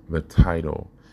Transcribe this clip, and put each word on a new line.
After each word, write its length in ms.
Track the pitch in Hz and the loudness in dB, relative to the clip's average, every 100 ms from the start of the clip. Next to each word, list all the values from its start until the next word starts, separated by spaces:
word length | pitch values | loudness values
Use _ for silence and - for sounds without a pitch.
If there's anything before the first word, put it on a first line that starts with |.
| - | -8
the 140 | 80 | -8
title. 680 | - - 90 85 78 - - - - | -2 2 2 2 -6 -8 -12 -20 -20